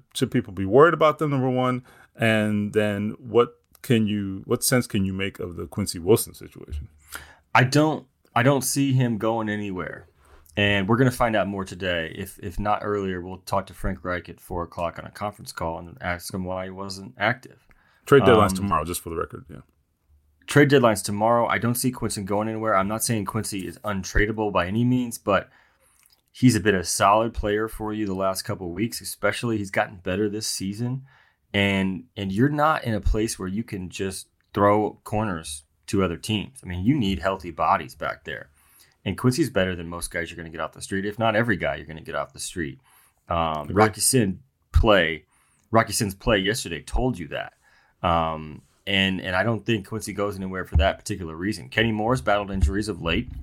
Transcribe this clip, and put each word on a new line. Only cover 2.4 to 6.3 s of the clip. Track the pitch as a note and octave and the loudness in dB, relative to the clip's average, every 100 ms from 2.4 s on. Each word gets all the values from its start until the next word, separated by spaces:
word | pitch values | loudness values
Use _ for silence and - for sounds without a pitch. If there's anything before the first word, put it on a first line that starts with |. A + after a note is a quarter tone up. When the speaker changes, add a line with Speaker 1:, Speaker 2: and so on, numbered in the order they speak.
| G#2+ G#2 G#2 | 2 0 0
Speaker 1:
then | G#2+ G#2 G2+ G#2 - | 0 0 0 -4 -6
what | B2 A2 A#2+ - _ _ | 0 2 2 -2 _ _
can | - A#2 G#2+ | 0 2 2
you, | G#2 G2 F#2+ - | -2 -4 -6 -2
what | A#2+ | -2
sense | - B2+ A#2 | 2 0 0
can | G#2+ F#2+ | 0 0
you | |
make | F#2+ G2 - | -2 -6 -6
of | F#2 F2 | -10 -8
the | F2+ | -8
Quincy | - F#2+ F#2 | -6 -4 -2
Wilson | E2+ A#2 - | 4 4 2